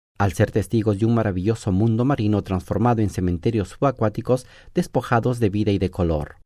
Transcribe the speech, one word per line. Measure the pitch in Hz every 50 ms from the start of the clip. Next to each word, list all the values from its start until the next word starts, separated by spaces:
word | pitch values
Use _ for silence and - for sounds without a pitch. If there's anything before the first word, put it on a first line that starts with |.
| _ _ _
al | _ 101 98
ser | - - 107 -
testigos | - 110 95 - - 113 101 110 101 95
de | 110
un | 113 117
maravilloso | 117 107 104 92 92 90 110 113 - - 107
mundo | 92 95 110 117 110 113 123
marino | 139 143 131 107 104 107 101
transformado | 92 - 95 90 - - - 95 110 117 120 110
en | 107 92
cementerios | - - 92 90 90 82 - 117 117 110 92 -
subacuáticos | - - 139 139 127 - 113 107 104 - - - 123 127 - - - - - -
despojados | - 180 175 - - 135 - - 123 117 - 127 127 120
de | 120 101
vida | 95 104 107 104
y | 101 92
de | 95 90
color. | - - 90 82 80 76 73 - - - -